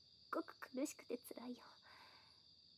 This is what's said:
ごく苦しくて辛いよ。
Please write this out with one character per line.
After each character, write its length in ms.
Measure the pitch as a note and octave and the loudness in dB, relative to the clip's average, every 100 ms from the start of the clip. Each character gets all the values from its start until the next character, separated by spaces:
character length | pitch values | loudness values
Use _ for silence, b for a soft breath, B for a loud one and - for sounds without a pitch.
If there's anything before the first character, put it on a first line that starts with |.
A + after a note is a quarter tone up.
| - - - | -20 -14 2
ご 120 | - | 2
く 100 | - - | 2 -2
苦 260 | - B3 D4 | -2 4 4
し 80 | |
く 100 | - - | 2 -2
て 120 | B3 - | -2 -2
辛 140 | - A#3+ | -4 -4
い 80 | B3 | -6
よ。 80 | - - B B B B B B B - - | -8 -16 B B B B B B B -20 -20